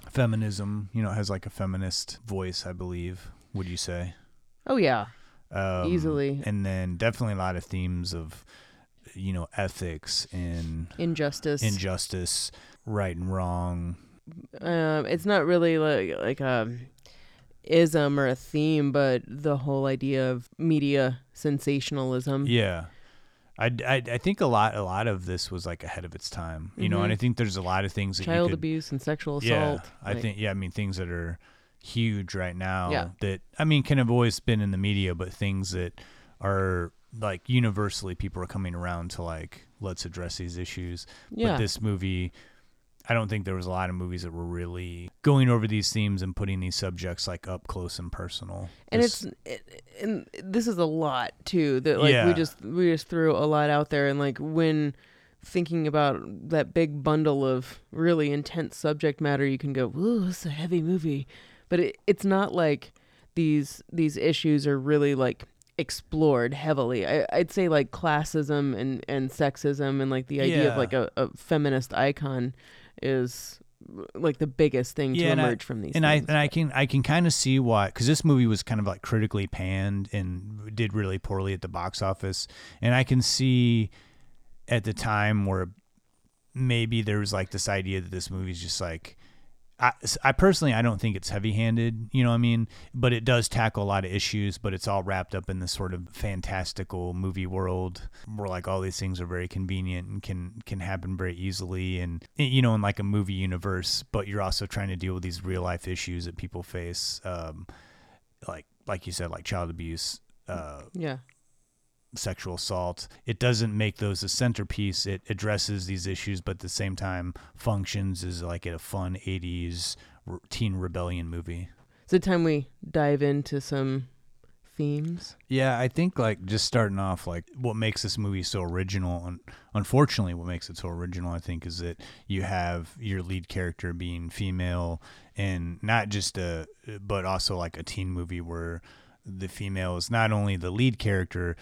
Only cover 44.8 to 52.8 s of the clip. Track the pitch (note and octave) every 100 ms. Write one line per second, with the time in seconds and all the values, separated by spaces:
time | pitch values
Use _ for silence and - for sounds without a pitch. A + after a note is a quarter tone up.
44.8 | F2+ E2+ F2 - D3 C#3 B2+ A#2+ G#2+ G#2+
45.8 | G2 A2+ G#2 G2 F#2 - G2 F#2+ F#2 -
46.8 | F#2+ F2 F#2 E2+ - F2 - F#2 - F#2+
47.8 | F2 - F2 - F2 - F#2 F#2 F2+ -
48.8 | - A3 A#3+ - - - - - - -
49.8 | - - - G#3 - - F#3+ G#3 A3+ F3+
50.8 | E3 D#3+ D3+ B2+ A2 - - F3+ D3+ C3
51.8 | D3 A#2 D3 B2+ C#3+ F3 D#3 - G#2+ E3+